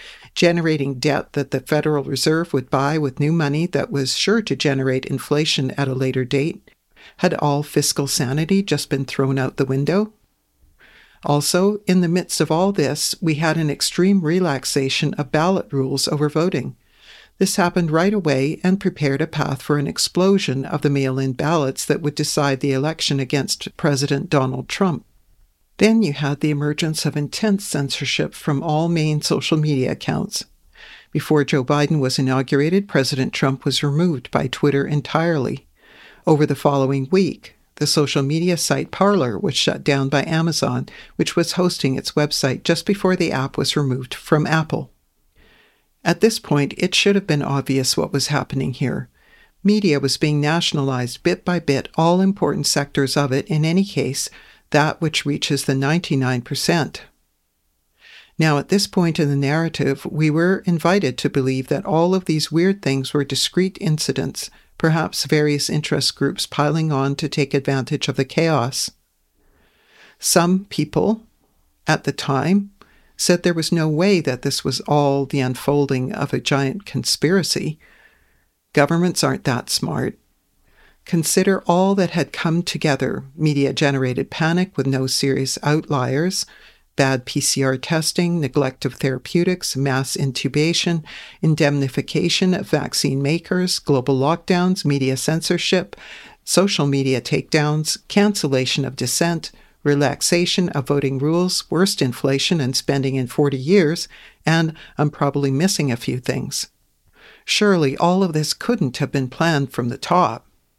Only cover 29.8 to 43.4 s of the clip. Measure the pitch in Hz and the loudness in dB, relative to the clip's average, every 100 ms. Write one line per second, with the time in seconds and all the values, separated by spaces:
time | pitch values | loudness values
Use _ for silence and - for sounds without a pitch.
29.8 | 127 - - 151 - - - _ _ - | -2 -4 -4 -4 -4 -8 -10 _ _ -20
30.8 | - - - 151 - 151 139 147 127 147 | -20 -20 -8 -6 0 0 2 0 0 0
31.8 | 147 156 127 139 131 131 135 143 151 196 | 2 2 0 0 0 0 0 0 2 0
32.8 | 202 147 131 135 123 - 139 135 147 131 | 0 0 0 -2 -4 0 0 0 -2 -2
33.8 | 147 143 180 135 - - 131 - 143 139 | 0 2 0 0 -4 -4 -4 0 0 2
34.8 | 139 147 - 156 170 156 117 131 _ _ | 0 -2 0 0 0 0 -2 -4 _ _
35.8 | - - - - - 151 151 143 147 143 | -20 -20 -20 -4 2 4 2 2 2 2
36.8 | 135 139 135 185 180 - - _ _ - | 2 0 2 2 2 -2 -14 _ _ -4
37.8 | 147 - 139 151 139 160 180 170 - 135 | 0 2 2 0 0 0 0 0 0 -2
38.8 | - - 196 202 123 101 - - - 139 | -2 0 2 2 0 0 -2 0 0 0
39.8 | 143 139 139 143 139 160 165 156 151 123 | 0 0 2 0 0 0 0 0 -2 -2
40.8 | 131 - - - 170 - 170 - 180 - | -6 -14 -8 -4 -2 0 0 0 0 0
41.8 | 139 131 - - 147 - 135 123 - 165 | -2 -2 -4 -2 0 0 -2 -2 -2 -2
42.8 | - 196 185 180 - 139 | 0 0 0 0 0 -2